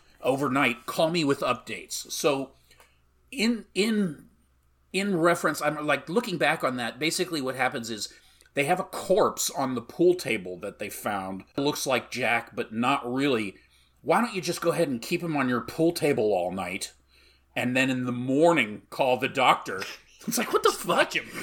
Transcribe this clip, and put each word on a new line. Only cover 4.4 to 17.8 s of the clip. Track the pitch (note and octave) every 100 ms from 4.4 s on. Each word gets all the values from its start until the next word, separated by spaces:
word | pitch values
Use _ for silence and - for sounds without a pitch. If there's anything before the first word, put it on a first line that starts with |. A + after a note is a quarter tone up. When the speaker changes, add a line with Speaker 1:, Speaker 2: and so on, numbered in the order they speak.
| _ _ _ _ _
Speaker 1:
in | F#3 G3+ F3+
reference, | E3+ E3+ E3 D3+
I'm, | D3+ D3+ D3+
like, | C#3 -
looking | F#3+ A3+ E3+
back | D3+ E3
on | C3+ B2+
that, | A#2 A#2+
basically | D3+ D#3+ E3+ D#3+
what | C3
happens | B2+ B2+ B2 A2+
is | G#2+ - - _ _ _
they | -
have | D3 F3+
a |
corpse | F#3+ - - F#3+ C3 - -
on | - C3 B2+
the |
pool | A#2 - F3 F3+
table | - A2 F2+ F2+
that | G2+ -
they | G#2
found. | - A#2 G2+ F#2+ F#2+ - -
It |
looks | C#3 C#3 D3
like | B2 -
Jack, | A#2+ A#2 A2+ - G#2+
but | A#2
not | A2 B2 C#3 B2
really. | C3 C#3 A#2+ G2+ - _ _ _ _
Why | A#2+ F3+
don't | A#3
you | G3+
just | E3 E3
go | E3+
ahead | D#3+ D#3
and | A#2+
keep | - E3+
him | E3+ D3
on | B2+
your | B2
pool | A#2 - E3
table | E3+ D3+ B2 G#2+
all | F#2+ F2+
night, | F#2+ F2+ G2 - - _ _ _ _ _
and | - A#2+
then | B2+